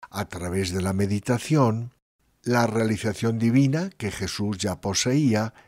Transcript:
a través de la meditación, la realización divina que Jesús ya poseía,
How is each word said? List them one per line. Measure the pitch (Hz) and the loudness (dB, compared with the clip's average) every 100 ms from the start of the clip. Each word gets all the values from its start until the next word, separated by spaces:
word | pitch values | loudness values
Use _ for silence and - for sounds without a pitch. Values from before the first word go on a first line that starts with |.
| - | -12
a | 95 101 | -8 -8
través | 87 87 95 92 | -6 -4 -2 -2
de | 92 | -2
la | 92 | -2
meditación, | 95 101 101 - 120 - 151 123 110 120 - _ _ _ _ | 0 0 -2 -2 -2 2 4 4 2 -4 -12 _ _ _ _
la | 123 120 117 | 0 2 2
realización | 110 110 107 110 101 113 113 | 2 0 0 -2 -2 -2 0
divina | 117 123 135 151 190 | 2 4 4 2 -4
que | - 104 | -6 -8
Jesús | - 92 - 104 101 | -6 -6 -4 -4 -2
ya | 98 87 | -4 -4
poseía, | 101 95 127 139 147 107 110 - | -4 -2 0 2 4 2 0 -6